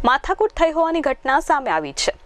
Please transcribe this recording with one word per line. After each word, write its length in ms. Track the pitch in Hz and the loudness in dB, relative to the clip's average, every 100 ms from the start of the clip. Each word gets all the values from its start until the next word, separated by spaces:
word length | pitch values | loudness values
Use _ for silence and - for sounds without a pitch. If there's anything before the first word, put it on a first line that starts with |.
માથાકૂટ 460 | 240 262 - 381 427 | 2 2 0 -2 -2
થઈ 200 | - 330 | 2 0
હોવાની 300 | 320 330 330 | 2 0 0
ઘટના 400 | 294 262 269 277 | -2 -4 0 0
સામે 300 | 320 294 247 | 2 0 0
આવી 220 | 160 147 | -2 -2
છે. 200 | 139 - - | -4 -4 -4